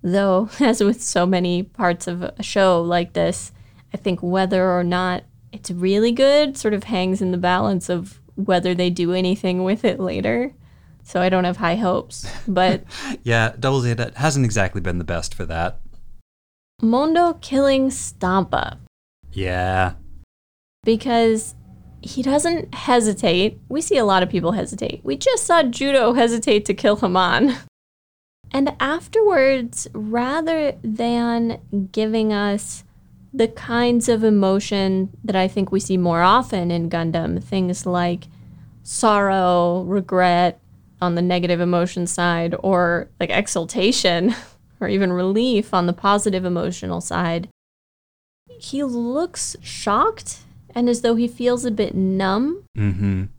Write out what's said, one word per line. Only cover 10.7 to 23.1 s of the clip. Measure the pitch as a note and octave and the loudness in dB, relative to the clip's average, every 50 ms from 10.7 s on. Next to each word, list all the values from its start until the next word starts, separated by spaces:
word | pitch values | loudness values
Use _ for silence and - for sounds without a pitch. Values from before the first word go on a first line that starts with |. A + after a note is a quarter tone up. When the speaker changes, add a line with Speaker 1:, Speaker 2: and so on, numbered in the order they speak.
| - - - - - - - | -20 -20 -20 -20 -20 -20 -20
Speaker 1:
So | - - F#3 | -6 -2 0
I | F3+ F#3 | 0 2
don't | F#3 F#3 F3+ | 2 2 0
have | F3+ F3+ F3 | 0 -2 -2
high | A3 E3+ E3+ | 0 0 0
hopes, | G#3+ A3+ F3+ F3+ - - - - - - - - - - - | 0 0 0 0 -2 -4 -6 -14 -12 -12 -10 -10 -10 -6 -2
but | F#3+ F3+ F#3 F#3 - - - - - - - | 0 2 4 2 2 0 -4 -10 -14 -12 -10
Speaker 2:
<laughs> | C#4 B3 - - | -10 -10 -6 -2
Yeah, | A#2+ A#2 A2+ A2 A2+ - - | 0 2 2 2 0 -2 -2
Double | A#2+ C3+ C3+ C3+ | -2 0 0 2
Zeta | A#2+ B2 A#2 A2+ A#2+ A#2 - | 2 0 0 -2 -4 -6 -6
hasn't | - C3 D#3+ C#3+ C#3 C3 | -2 -2 0 2 2 2
exactly | A2+ G#2 G#2 G2 F#2 - G2+ | 2 2 2 0 0 -2 -4
been | F2 F#2 F2 F2 | -4 -2 -2 -2
the | D#2+ | -4
best | D2 F2 E2+ D#2+ - - | -4 -4 -4 -4 -6 -6
for | - F#2+ D#2+ | -6 -6 -6
that. | E2 E2 E2+ F#2 - - - - - - - - - - - _ _ _ _ _ _ _ _ _ _ _ | -4 -4 -4 -4 -4 -6 -10 -12 -14 -16 -16 -16 -16 -18 -20 _ _ _ _ _ _ _ _ _ _ _
Speaker 1:
Mondo | - A3+ A3+ B3+ C#4+ D#4 D#4+ E4+ F4 E4+ E4 | 0 2 2 2 2 2 4 4 4 2 0
killing | - - - C4+ C4+ C#4 C#4 C4+ C4+ C4 C4+ | -2 -8 -2 0 2 4 4 4 2 2 0
Stampa. | C4+ - - - - - - F3+ F#3 F#3+ F#3 - - - - - - - - - _ _ _ _ _ _ _ - - | -2 -4 -10 -12 -8 -4 -2 0 2 2 0 0 -2 -2 -2 -4 -8 -14 -20 -20 _ _ _ _ _ _ _ -12 -8
Speaker 2:
Yeah. | G2 F#2+ F#2 F2+ F2+ F2+ F#2 F#2+ F#2 F#2 F2+ F2 - - - - - - _ _ _ _ _ _ _ _ _ _ _ _ | -6 -4 -2 -2 0 0 0 2 2 0 0 -2 -8 -16 -16 -18 -20 -20 _ _ _ _ _ _ _ _ _ _ _ _
Speaker 1:
Because | A3+ A3+ A3 - C4 A#3+ A#3 A#3 A3+ A3 A3 - - - - - - - - - - - - | 0 0 0 0 0 2 2 4 2 2 0 -4 -8 -16 -18 -20 -20 -20 -20 -20 -20 -20 -18
he | - - - C4+ B3+ | -16 -10 -8 -4 -2
doesn't | C4+ C4+ D4+ D4+ E4+ E4+ E4 - - - | 0 0 2 2 0 -2 -2 -6 -8 -12
hesitate. | - - - B3 B3 A3+ G#3+ | -10 0 2 2 4 4 2